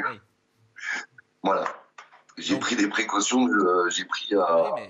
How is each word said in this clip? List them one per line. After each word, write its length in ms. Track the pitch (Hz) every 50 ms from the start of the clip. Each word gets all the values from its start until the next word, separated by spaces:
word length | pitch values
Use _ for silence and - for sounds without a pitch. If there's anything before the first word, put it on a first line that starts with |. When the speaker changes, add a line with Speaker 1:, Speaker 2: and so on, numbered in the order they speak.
Speaker 1:
Oui. 200 | - - 113 101 _ _ _ _ _ _ _ _ _ _ _
Speaker 2:
<laughs> 260 | - - - - - - _ _ - _ _ _ _ -
Voilà. 200 | 98 95 87 - - - - - _ _ - - - - - _ _ _ -
J'ai 160 | - - -
Speaker 1:
Donc 80 | -
Speaker 2:
pris 140 | - - 123
des 120 | 107 101 -
précautions, 580 | - 113 110 - - - - - 127 127 127
euh, 420 | 123 - 104 95 90 90 90 87 87
j'ai 140 | - - -
pris, 300 | - - - - - 101
euh, 60 | 98 92 - - - 80 - -
Speaker 1:
Oui, 60 | - -